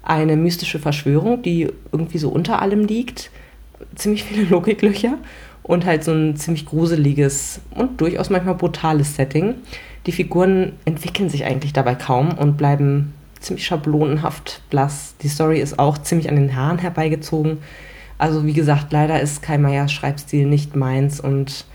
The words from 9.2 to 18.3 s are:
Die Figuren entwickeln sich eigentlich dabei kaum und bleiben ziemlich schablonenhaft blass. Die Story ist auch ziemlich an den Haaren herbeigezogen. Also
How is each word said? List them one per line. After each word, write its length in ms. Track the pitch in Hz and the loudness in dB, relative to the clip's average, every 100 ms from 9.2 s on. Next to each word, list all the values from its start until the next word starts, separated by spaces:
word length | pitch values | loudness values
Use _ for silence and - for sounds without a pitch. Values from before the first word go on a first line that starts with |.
| 135 156 196 262 - - - - - | 0 0 0 -4 -10 -18 -18 -10 -6
Die 60 | |
Figuren 640 | 175 175 170 185 190 185 - | -4 0 2 4 4 2 -2
entwickeln 440 | - 151 175 - 185 | -4 -4 -4 -2 -2
sich 160 | 147 | -2
eigentlich 280 | - 147 143 | -2 -2 -2
dabei 240 | 139 123 123 | 0 2 0
kaum 320 | - 127 151 - | 0 2 2 2
und 180 | 147 147 | 2 2
bleiben 580 | 143 143 143 143 143 - - - | 2 4 2 2 -2 -6 -20 -16
ziemlich 260 | - - - | -10 -8 -4
schablonenhaft 960 | 160 151 151 151 151 - - - - - | -2 0 2 2 0 -2 -6 -14 -16 -2
blass. 460 | 143 143 147 - - | 0 0 -2 -12 -6
Die 60 | 147 | -4
Story 300 | 147 160 156 | 0 2 2
ist 220 | 143 - | 0 2
auch 180 | 143 147 | 2 2
ziemlich 300 | - 170 151 | 0 0 2
an 80 | 147 | 2
den 180 | 139 | 2
Haaren 240 | 131 139 151 | 2 0 0
herbeigezogen. 800 | 175 170 160 156 - 160 156 156 - - - - - - | -2 -2 0 -2 -2 -2 0 -2 -10 -20 -20 -20 -14 -2
Also 300 | 156 | 0